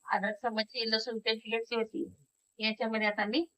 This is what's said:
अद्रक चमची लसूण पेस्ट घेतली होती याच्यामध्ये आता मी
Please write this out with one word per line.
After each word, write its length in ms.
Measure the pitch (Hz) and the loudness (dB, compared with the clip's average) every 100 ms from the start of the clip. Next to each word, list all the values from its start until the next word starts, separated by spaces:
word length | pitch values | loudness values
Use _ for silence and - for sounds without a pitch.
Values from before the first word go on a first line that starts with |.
| - | 0
अद्रक 300 | 196 202 214 | 0 0 -2
चमची 480 | 240 214 214 254 226 | -2 -2 -4 -4 0
लसूण 280 | 220 247 226 | 0 0 -2
पेस्ट 280 | 226 226 226 | 0 -2 0
घेतली 280 | 226 226 233 | -2 0 -2
होती 320 | 220 - - - _ _ _ - | -2 -4 -6 -10 _ _ _ -4
याच्यामध्ये 480 | 214 214 226 220 214 | -4 0 0 2 2
आता 180 | 208 208 | 2 2
मी 200 | 269 339 | 2 0